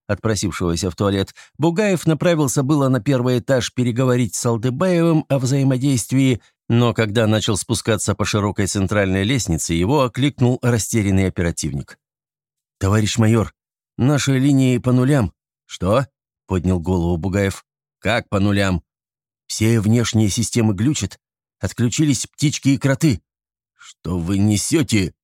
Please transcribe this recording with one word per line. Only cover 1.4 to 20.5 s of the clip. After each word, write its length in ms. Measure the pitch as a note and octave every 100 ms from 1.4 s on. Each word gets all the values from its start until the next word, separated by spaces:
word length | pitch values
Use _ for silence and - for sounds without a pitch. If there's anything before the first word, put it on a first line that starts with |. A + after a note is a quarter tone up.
| - -
Бугаев 480 | D#3+ E3+ G#3 F3
направился 600 | E3 D3+ F3+ D#3+ C3+ D3
было 240 | C3 D3+ C3
на 120 | B2+
первый 380 | C#3+ C3 B2 B2
этаж 340 | - C3 -
переговорить 640 | - B2 A#2 B2+ B2 A2+
с 100 | -
Алдыбаевым 800 | B2 A#2 B2+ C3 F#3 F3 E3 D#3+ -
о 100 | C#3
взаимодействии, 1000 | B2 C#3 C3+ B2+ C#3+ B2+ - C3 C3 A2+ _ _ -
но 220 | A#2+ A#2+
когда 320 | A2+ A2 A2+ G#2+
начал 300 | G#2+ G#2 G2
спускаться 580 | - A2 - G#2 -
по 100 | G2
широкой 440 | G2+ G#2+ G2+ G2 F#2+
центральной 560 | G2+ F#2 G#2 G2 F#2+
лестнице, 500 | G2+ C3+ E2 D#2+ -
его 280 | E2+ F#2+ D3+
окликнул 560 | B2 - C#3 - B2 B2+
растерянный 640 | A#2+ A#2 - A2+ G2+ F#2+ F#2+
оперативник. 720 | - E2+ - D2+ C#2 - - _ _ _ _ _ _ _ -
«Товарищ 400 | F#2+ G#2+ G#2 -
майор, 340 | A2 A2+ F2+ - _ _ _ -
наши 400 | B2 C#3+ C#3 C3
линии 400 | C#3+ C3+ C3 B2
по 140 | B2+
нулям». 420 | B2+ B2+ D3 F#2 - _ _ -
«Что?» — 400 | - F2+ B2 - _ _ _ -
поднял 320 | F#2 F2 F2+
голову 380 | E2 F2+ E2+ F2
Бугаев. 480 | F#2 G2 G2 - - _ _ _
«Как 300 | F#2 A#2 -
по 100 | G2+
нулям?» 460 | G#2 G2+ G2 F2+ - _ _ _ _ _ -
«Все 320 | - A2 A2+
внешние 480 | G#2 A#2+ A2 A2 G#2+
системы 440 | A#2+ G#2+